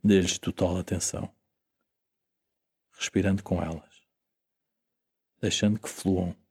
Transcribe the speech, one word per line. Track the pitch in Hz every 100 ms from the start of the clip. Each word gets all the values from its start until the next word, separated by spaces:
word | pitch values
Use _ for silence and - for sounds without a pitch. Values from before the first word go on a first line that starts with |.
Dê-lhes | 104 98 90 -
total | - - 92 90
atenção, | 87 90 - - - _ _ _ _ _ _ _ _ _ _ _ _ _ _ _ _
respirando | - - - 95 98
com | - 90
elas, | 82 80 - - _ _ _ _ _ _ _ _ _ _ _ _ _ _
deixando | 107 - 104 107
que | -
fluam. | - 95 92 90 - _